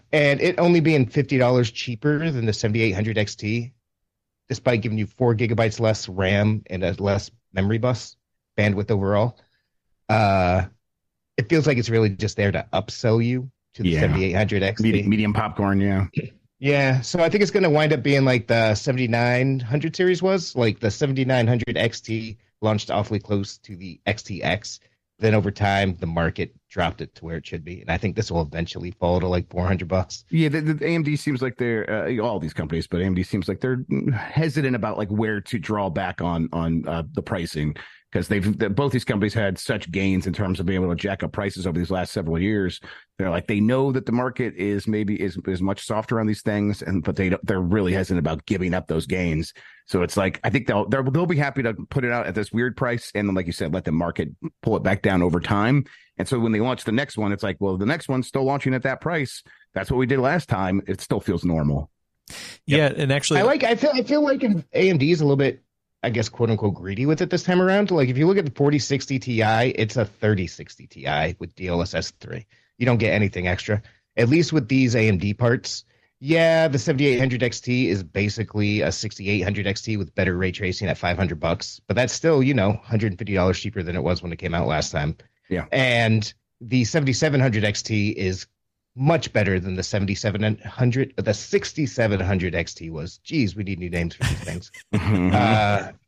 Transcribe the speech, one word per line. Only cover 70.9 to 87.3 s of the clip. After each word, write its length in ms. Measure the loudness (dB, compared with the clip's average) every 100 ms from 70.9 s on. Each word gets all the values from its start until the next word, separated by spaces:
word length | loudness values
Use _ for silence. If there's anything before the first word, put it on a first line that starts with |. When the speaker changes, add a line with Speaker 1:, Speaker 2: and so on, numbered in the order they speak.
| -10 -4 0 -2 -4
Speaker 1:
with 160 | -12 -10
D 100 | -4
L 140 | -2
S 120 | -2
S 180 | -4 -8 -12
three. 260 | -14 -14 -14 _ _ -2
You 80 | 2
don't 120 | 2
get 140 | 2
anything 360 | 2 0 0 -2
extra, 340 | -2 -2 -4 -4 _ _ 0
at 120 | 4
least 240 | 4 4
with 160 | 0 2
these 260 | 2 4
A 140 | 4 4
M 100 | 2
D 160 | 0
parts. 500 | 0 2 2 -2 -12 -14 _ _ _
Yeah, 460 | 0 4 6 4 4
the 100 | 2
seventy-eight 400 | 0 2 4 4
hundred 240 | 2 0
X 180 | -2 -2
T 260 | -2 0 2
is 140 | 0
basically 800 | -2 -2 -2 -2 -4 0 0 2
a 100 | 0
sixty-eight 480 | -2 -8 -6 -2 0
hundred 260 | 0 -2 -4
X 140 | -4
T 160 | -4 -4
with 180 | -4
better 220 | -2 0 0
ray 160 | -2
tracing 360 | -2 -6 -4 -4
at 100 | -2
five 180 | -2 0
hundred 240 | -2 -2
bucks, 400 | -2 -4 -6 -14 -4
but 100 | 0
that's 160 | 0
still, 300 | 0 2 4
you 100 | 4
know, 260 | 2 2 0
hundred 340 | -2 -2 -2 -4
fifty 140 | -2
dollars 240 | 2 2 0
cheaper 240 | -4 -6
than 140 | -4 -2
it 60 |
was 200 | -2 -2
when 80 | -4
it 40 | -8
came 180 | -4
out 120 | -2 0
last 240 | 0 -2
time. 260 | -2 -4 -6 -14 _ _
Speaker 2:
Yeah. 160 | -6 -2
Speaker 1:
And 600 | 0 2 2 4 2 -2 -10 _ _
the 240 | -2 0
seventy-seven 560 | 2 0 0 0 2